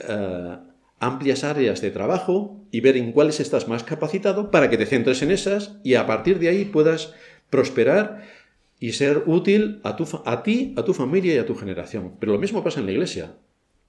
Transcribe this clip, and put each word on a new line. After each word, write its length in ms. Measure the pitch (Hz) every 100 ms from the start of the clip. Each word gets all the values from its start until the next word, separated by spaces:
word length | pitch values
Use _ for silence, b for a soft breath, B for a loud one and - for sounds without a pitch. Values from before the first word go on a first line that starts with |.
eh, 560 | - 107 95 90 87 90 - _ _ -
amplias 460 | 117 135 135 135
áreas 360 | 147 147 120 90
de 100 | 104
trabajo 720 | - 107 180 - 185 202 - -
y 100 | 113
ver 180 | 127 127
en 140 | 117
cuáles 280 | 147 151 151
estás 280 | 143 135 120
más 160 | 117
capacitado 680 | - 156 156 190 202 196 208
para 180 | 170 127
que 80 | 117
te 80 |
centres 380 | - 131 117 131
en 80 | 147
esas 480 | 190 190 202 208 -
y 120 | 131
a 120 | 120 113
partir 320 | 110 175 185
de 100 | 165
ahí 180 | 190 202
puedas 480 | 156 156 160 - B B B -
prosperar 800 | 135 131 - 117 185 208 B B B B B _ -
y 140 | 117
ser 300 | - 143 147
útil 560 | 165 170 180 208 214 -
a 140 | 107 -
tu 80 |
fa-, 180 | 165 160 -
a 160 | 120
ti, 320 | - 233 262 -
a 80 |
tu 80 | 151
familia 420 | 170 127 185 180
y 40 | 143
a 80 | 110
tu 80 |
generación. 600 | 110 101 87 87 110 90 -
Pero 120 | 107
lo 60 | 104
mismo 240 | 196 214
pasa 180 | 170 139
en 60 | 98
la 60 |
iglesia. 440 | 104 180 - 82 - _ _ _ _